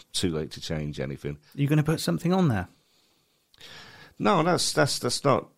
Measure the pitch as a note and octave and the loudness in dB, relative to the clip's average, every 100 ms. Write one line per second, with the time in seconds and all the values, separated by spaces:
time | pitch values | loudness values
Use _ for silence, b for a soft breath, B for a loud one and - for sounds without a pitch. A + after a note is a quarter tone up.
0 | - - F#2 D#2+ D#2 - - D#2 D2 D2 | -10 -2 -2 -2 -4 -8 -6 -6 -4 -6
1 | C2+ C2+ C#2+ D2 b - C#3+ D#3 D3 D#3+ | -8 -6 -10 -10 b -4 2 2 2 0
2 | - E3+ E3 F#3 E3+ G#2+ F2+ _ _ _ | -2 -2 0 2 2 2 -2 _ _ _
3 | _ _ _ _ _ _ B B B B | _ _ _ _ _ _ B B B B
4 | B _ G#3 F#3+ D#3+ E3+ - - C#3+ - | B _ 2 4 4 2 2 2 2 0
5 | B2 - C3+ A#2+ - | -2 0 2 2 0